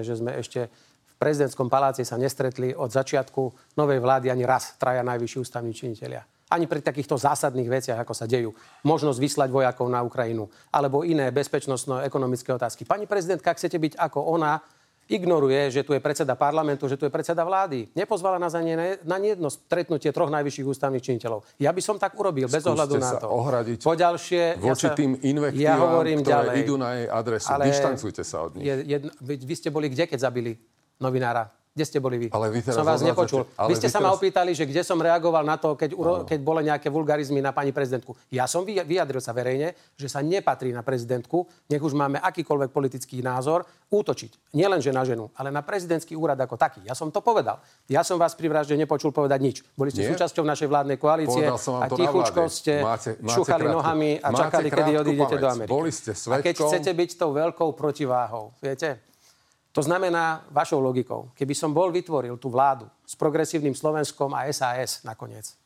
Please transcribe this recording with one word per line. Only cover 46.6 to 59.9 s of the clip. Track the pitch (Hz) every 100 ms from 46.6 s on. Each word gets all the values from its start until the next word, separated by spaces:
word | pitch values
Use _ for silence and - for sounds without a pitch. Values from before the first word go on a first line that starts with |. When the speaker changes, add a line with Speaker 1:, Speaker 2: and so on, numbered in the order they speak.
| 156 -
Speaker 1:
Ja | 98 135
som | 156
to | 202
povedal. | 240 214 120 - _ _ -
Ja | 139
som | 165 175
vás | 165
pri | - 160
vražde | 151 143
nepočul | 147 151 151 151
povedať | 143 143 135
nič. | 135 113 - -
Boli | 139
ste | 98
Speaker 2:
Nie. | 104 175
Speaker 1:
súčasťou | 170 -
našej | 151 143 151
vládnej | 143 139 135
koalície | 151 160 151 - 151
Speaker 2:
Povedal | 120
som | - 127
vám | 131
Speaker 1:
a |
Speaker 2:
to | 127
na |
Speaker 1:
tichučko | 170 180 117 175
Speaker 2:
vláde. | 165 -
Speaker 1:
ste | - 147
Speaker 2:
Máte, | 127 117 - 113
máte | 110 120
Speaker 1:
šuchali | 165 127 -
Speaker 2:
krátku, | 160
Speaker 1:
nohami | 156 156 151 151
a | 147
Speaker 2:
máte | 127
Speaker 1:
čakali, | 156 160 151
kedy | 143
Speaker 2:
krátku | 151 151 151
Speaker 1:
odídete | 143 135 143
do | 135
Speaker 2:
pamäť. | 120
Speaker 1:
Ameriky. | 107
Speaker 2:
Boli | 135 165
ste | 160 -
Speaker 1:
A | 104 117 131
keď | 170 170
Speaker 2:
svedkom | 151
Speaker 1:
chcete | 175 151
byť | 170 175 -
tou | 165
veľkou | 143 165 165 160 139
protiváhou, | 147 135 139 123 117 113 107 120
viete? | 139 135 165 123 _ _ _ _ _ _ _
To | -
znamená, | 143